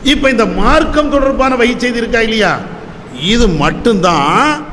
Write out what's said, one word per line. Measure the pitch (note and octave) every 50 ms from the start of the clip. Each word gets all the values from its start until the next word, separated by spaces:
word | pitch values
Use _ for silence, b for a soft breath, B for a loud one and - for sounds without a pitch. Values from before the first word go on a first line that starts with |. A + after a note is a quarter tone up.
| -
இப்ப | C4+ D4 D4 C4+ C4+
இந்த | B3+ A3 A3+
மார்க்கம் | F#3 F3+ F#3+ G3+ A#3 C#4 D#4 D#4 - - D4+ D4+ C#4+
தொடர்பான | C#4+ C#4 C4+ C4+ C4+ A3 C4 C4 C4
வஹி | B3 A#3 A#3+ B3
செய்தி | - A#3+ B3 B3
இருக்கா | A#3+ A3+ A3+ A#3 A3+
இல்லையா, | A3+ A3+ A3 A3 G3+ F3+ D3+ A#2+ - - - - - - - - - - - -
இது | D3 F#3 A3 A#3+ A#3+
மட்டும்தான் | G3+ E3+ D3 C#3+ D#3 D#3+ - - A#3 A3+ F#3+ E3+ F#3 E3+ D3+ C#3 D3 E3+ G#3 C4+ D4+ D4+ D4 D4+ -